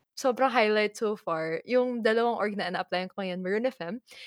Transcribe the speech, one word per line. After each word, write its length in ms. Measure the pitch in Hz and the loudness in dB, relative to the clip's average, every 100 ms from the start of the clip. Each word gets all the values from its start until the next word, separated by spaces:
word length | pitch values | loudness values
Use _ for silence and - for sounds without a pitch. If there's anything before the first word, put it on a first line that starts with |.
| _ - | _ -4
sobrang 320 | 262 233 262 | -2 2 2
highlight 480 | 240 214 214 214 208 | 4 4 4 0 -2
so 180 | 214 208 | -4 -4
far, 460 | - 160 160 165 | -4 -4 -2 -4
yung 380 | - 247 247 240 | 0 2 2 2
dalawang 340 | 220 226 240 226 | 2 4 2 0
org 160 | 208 202 | -2 -2
na 100 | 180 | -4
ina-applyan 400 | 180 185 180 185 | -2 -2 -2 -4
ko 80 | - | -6
ngayon, 180 | 190 180 185 | -6 -4 -2
Maroon 240 | 208 254 | 0 -2
F 80 | - | -4
M 220 | 170 233 - - | -8 -10 -12 -20